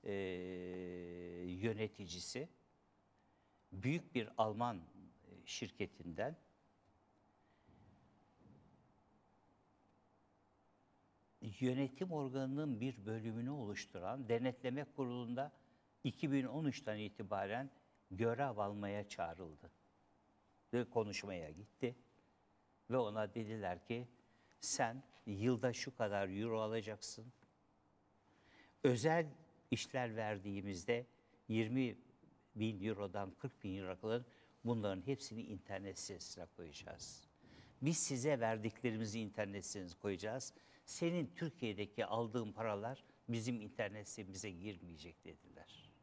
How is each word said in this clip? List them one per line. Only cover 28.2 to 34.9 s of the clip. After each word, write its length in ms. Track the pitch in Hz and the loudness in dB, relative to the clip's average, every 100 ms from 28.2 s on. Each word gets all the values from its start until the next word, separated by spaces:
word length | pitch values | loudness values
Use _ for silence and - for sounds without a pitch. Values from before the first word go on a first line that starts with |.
| _ - - - - - | _ -20 -20 -20 -20 4
Özel 440 | 139 123 143 165 156 - - - - | 6 8 8 6 4 -2 -20 -20 -2
işler 460 | 117 - 131 123 110 | 0 0 0 0 0
verdiğimizde 880 | 110 104 101 98 98 92 - 117 127 - _ - - | 0 0 -2 -2 -2 -4 2 2 0 -16 _ -20 0
yirmi 500 | 110 110 127 127 - - - - - _ | 2 4 4 2 -2 -14 -20 -20 -20 _
bin 340 | 107 110 104 101 | 0 0 2 0
eurodan 420 | 101 101 95 95 | 0 -2 -2 -4
kırk 340 | - 131 - | -4 -8 -6
bin 120 | 98 95 | -4 -2
euroya 240 | 92 92 | -2 -2
kadar 220 | 110 120 123 - - - | 0 0 0 -18 -20 -6
bunların 420 | 117 117 104 | 0 2 2